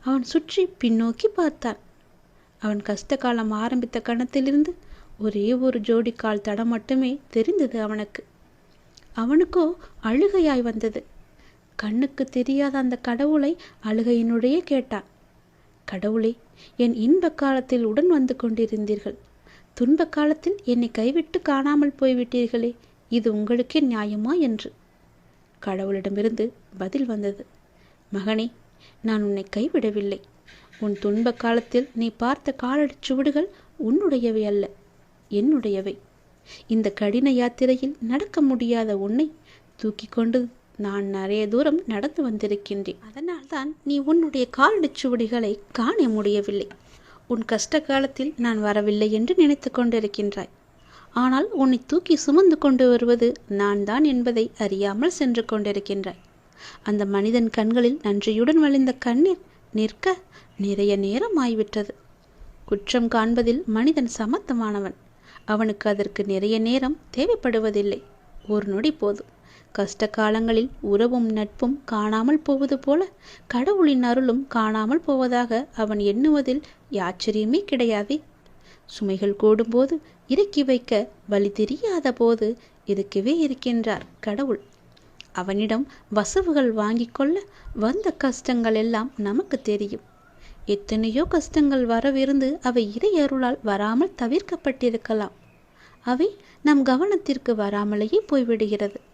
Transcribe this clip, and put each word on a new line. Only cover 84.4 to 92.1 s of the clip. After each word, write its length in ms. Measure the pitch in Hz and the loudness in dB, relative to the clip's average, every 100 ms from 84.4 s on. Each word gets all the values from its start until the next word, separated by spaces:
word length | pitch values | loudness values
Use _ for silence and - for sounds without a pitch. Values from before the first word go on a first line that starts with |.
| 277 214 - _ _ _ _ _ - | -2 -4 -6 _ _ _ _ _ -12
அவனிடம் 540 | - 185 196 214 226 277 - _ | -8 -4 -2 0 -2 -4 -10 _
வசவுகள் 580 | 208 202 381 359 294 254 | -2 0 0 2 2 2
வாங்கிக் 440 | 220 208 226 233 - | 0 0 0 -4 -2
கொள்ள 200 | 277 370 392 - - | 0 0 -4 -20 -14
வந்த 340 | - 220 359 403 | -4 -2 0 -4
கஷ்டங்கள் 680 | - 269 247 - 247 226 220 | -2 -4 -4 -2 0 2 0
எல்லாம் 280 | 226 226 240 - | 0 -2 -4 -4
நமக்கு 420 | 202 226 392 277 | -2 -2 -2 -4
தெரியும். 440 | - 208 208 226 - _ _ - - - - | -2 -2 -4 -8 -14 _ _ -20 -20 -16 -4
எத்தனையோ 580 | 202 - 220 220 226 349 | -4 -2 -2 0 0 0
கஷ்டங்கள் 580 | 339 - 320 294 277 240 | 0 0 2 2 2 2
வரவிருந்து 640 | 226 262 | 2 2